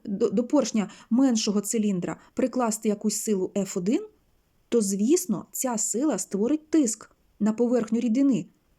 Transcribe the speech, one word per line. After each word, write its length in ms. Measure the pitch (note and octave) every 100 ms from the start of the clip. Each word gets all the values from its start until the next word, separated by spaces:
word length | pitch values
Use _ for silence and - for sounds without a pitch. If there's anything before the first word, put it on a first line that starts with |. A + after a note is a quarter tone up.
| -
до, 240 | G3 A#3
до 140 | G3+
поршня 460 | A#3+ D4 A3+ A3 F#3 - -
меншого 520 | A3+ C4+ A3+ A3 G3+
циліндра 580 | G3 A#3 G#3 F3+ E3+ E3 -
прикласти 560 | - B3+ B3+ A#3 A3 G#3+
якусь 320 | G#3 G#3+ -
силу 300 | - G3 F#3 G3+
Ф 200 | F#3+ G3
один, 300 | F3+ D#4 G#4+ _ _ _ _ _ _
то, 120 | A#3+
звісно, 640 | G3 G3 A3 F4 - G3 -
ця 260 | - B3+ A3
сила 400 | - G#3+ D4+ -
створить 520 | - F#3+ A3+ D4+ -
тиск 420 | D#4+ B3 - - _ _ _
на 140 | G#3
поверхню 460 | A3 A#3+ A#3+ A3 A3+
рідини. 460 | B3 A3+ C#4 G3+ E3 _ _